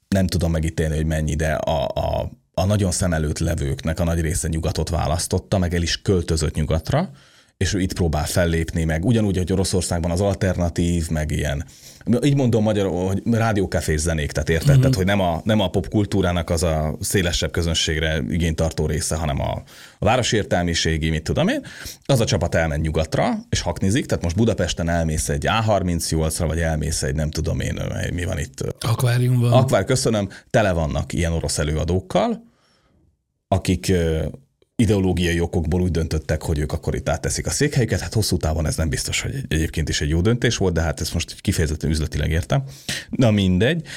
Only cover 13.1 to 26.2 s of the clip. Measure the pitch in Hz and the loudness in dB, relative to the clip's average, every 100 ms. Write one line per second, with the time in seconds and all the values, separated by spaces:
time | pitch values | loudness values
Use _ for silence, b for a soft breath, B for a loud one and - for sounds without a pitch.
13.1 | 98 - 113 113 101 92 87 80 78 82 | -2 0 2 2 2 0 0 0 0 0
14.1 | 78 71 - 76 82 143 131 131 110 90 | -2 -2 -2 0 2 4 6 4 2 0
15.1 | 101 90 80 104 107 92 101 - 107 98 | 2 0 0 0 0 2 0 0 0 0
16.1 | 101 92 87 85 85 87 78 78 - - | 2 2 0 0 0 0 0 -2 -4 -2
17.1 | 104 87 - 73 - 82 80 - 78 80 | 0 0 -2 -2 -2 0 0 0 0 0
18.1 | 78 57 80 82 78 80 - 76 78 - | -2 -2 0 0 0 0 0 -2 -2 -2
19.1 | 78 80 69 - - B B B B 98 | -2 -2 -2 -2 -4 B B B B 2
20.1 | 127 110 110 - 95 87 80 87 80 78 | 2 2 0 0 0 0 0 0 0 0
21.1 | 80 82 82 180 294 B B B B - | 0 0 0 0 -2 B B B B 0
22.1 | 131 113 95 85 87 80 73 78 80 78 | 2 2 0 0 2 0 0 0 0 0
23.1 | - 196 220 - - 87 85 95 123 139 | 0 0 -2 -2 -4 -2 -2 0 0 0
24.1 | 78 85 85 113 98 87 - 85 85 80 | -2 0 2 2 2 -2 -2 0 0 0
25.1 | 78 - 73 - 107 110 101 90 82 - | -2 -2 -2 0 2 2 2 2 -2 0
26.1 | 78 | 0